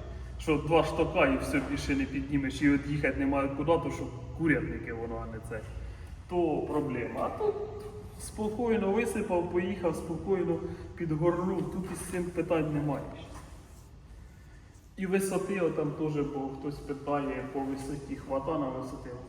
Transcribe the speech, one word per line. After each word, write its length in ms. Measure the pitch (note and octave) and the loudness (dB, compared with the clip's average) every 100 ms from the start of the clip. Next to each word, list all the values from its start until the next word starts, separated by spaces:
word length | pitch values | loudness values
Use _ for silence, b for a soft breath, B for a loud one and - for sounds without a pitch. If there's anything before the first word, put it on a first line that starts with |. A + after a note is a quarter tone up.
| - B B B | -10 B B B
що 180 | D#3+ D3 | 2 2
два 280 | C#3+ E3 | 6 6
штока 420 | - - D3+ F#3 C#3 | 6 2 2 6 6
і 120 | C3 | 4
все, 240 | C3 C#3+ C3+ | 2 0 0
більше 260 | C#3+ - C#3 | -2 0 0
не 80 | |
піднімеш, 580 | C3 C3+ C3 C#3+ C3 - | 0 -2 0 0 0 4
і 80 | D3 | 4
від'їхати 480 | C#3 D3 D3 C#3 C3+ | 4 2 0 2 2
немає 300 | C#3 C#3 C#3 D3 | 2 2 2 2
куди, 160 | D3+ | 4
то 200 | E3 C#3+ - | 4 2 -4
що 80 | C3 - - - | -6 -8 -10 0
курятники 540 | D#3+ B2 - A#2 A#2 | 4 4 2 -4 -6
воно, 320 | A#2 A#2 A2+ A2+ | -6 -6 -6 -6
а 40 | |
не 80 | A2+ - | -8 -8
це, 120 | A2 G#2 B B B B B - | -8 -8 B B B B B -2
то 300 | F3+ D#3+ C#3+ | 2 4 2
проблема. 600 | - D3+ B2+ B2 A2+ - | 0 0 0 0 -2 -2
А 180 | - - | -2 0
тут 160 | G#4+ - - - - - - - | 2 0 -2 -8 -10 -12 -12 -12
спокійно 720 | - G#3+ G#3+ G#3+ A#3 G#3 G3 | -10 -4 -2 0 2 4 4
висипав, 600 | A3 A#3 G#3+ F#3 F3 - | 4 2 0 2 2 2
поїхав, 440 | F3 F#3+ G3 E3+ - | 2 2 2 0 0
спокійно 600 | - D#3+ G3 F#3 E3+ D#3+ B B B | -2 -2 2 2 4 0 B B B
підгорнув, 800 | - D#3+ D#3 F3 F3 F#3+ F3+ - | -4 0 2 4 4 2 0 -2
тут 200 | G3 - | -4 -4
із 60 | E3+ | -6
цим 260 | - F3+ | -4 -2
питань 500 | E3+ E3 D#3+ E3 D3+ | -2 -2 2 2 2
немає. 300 | C#3+ D3 C3+ - - - - - - - - - - - B B B B B B B - - | 0 0 -2 -6 -10 -12 -14 -16 -18 -18 -20 -20 -20 -18 B B B B B B B -14 -4
І 100 | F#3 | 2
висоти 540 | F#3+ F#3+ F3+ - G3 | 4 4 2 0 2
отам 320 | D#3+ D#3+ D3 | 2 2 0
теж, 340 | D#3 D#3 D3 C#3 | 0 0 0 0
бо 140 | C#3 C3+ | -2 -4
хтось 300 | - C#3+ C#3+ | -4 -6 -6
питає, 680 | - C3+ C#3+ C#3+ C3+ B2+ B2+ | -6 -6 0 0 0 -4 -4
по 80 | C#3 | -4
висоті 560 | C3+ C3 C3+ C#3+ - C#3 | -2 -4 -4 -6 -6 -8
хвата 420 | - C3+ D3 D#3 | -2 -2 0 0
на 100 | C3 | -2
висоти. 420 | C3 C3 C#3+ B2+ - | -4 -6 -8 -10 -10